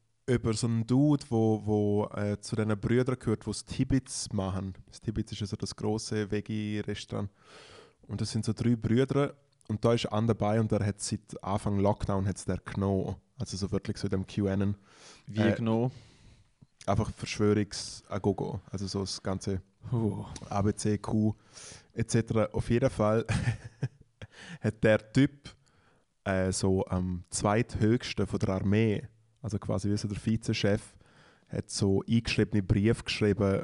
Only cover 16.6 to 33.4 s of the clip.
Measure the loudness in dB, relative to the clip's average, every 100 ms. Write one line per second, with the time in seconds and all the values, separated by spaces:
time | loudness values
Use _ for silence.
16.6 | -20 _ -2 0 0 -6 -8 2 4 4
17.6 | 2 -4 -12 -14 -10 -2 0 0 -4 -8
18.6 | -8 -8 -4 -4 -4 -6 -4 -4 -4 -6
19.6 | -6 _ -6 -2 -2 -2 -8 -14 -6 -2
20.6 | 0 0 -2 -2 -2 0 0 -2 _ -20
21.6 | -20 -20 -12 -8 0 0 2 0 0 -2
22.6 | 0 2 2 2 2 2 0 0 -2 -4
23.6 | -8 -8 -8 -8 _ _ -20 -18 -18 -4
24.6 | -4 2 4 4 4 4 4 2 -20 -20
25.6 | _ _ _ _ _ _ -2 2 2 2
26.6 | 2 2 2 -2 -2 -4 -6 -2 2 2
27.6 | 0 2 4 4 0 -4 -2 -2 -2 0
28.6 | 2 4 4 2 -4 -16 _ _ -6 -6
29.6 | -2 -2 0 -2 -2 -4 -2 -2 -2 0
30.6 | 2 0 -2 -20 -20 -20 -20 _ _ -10
31.6 | -8 -2 2 2 2 0 2 2 2 2
32.6 | 2 4 4 2 -2 0 2 4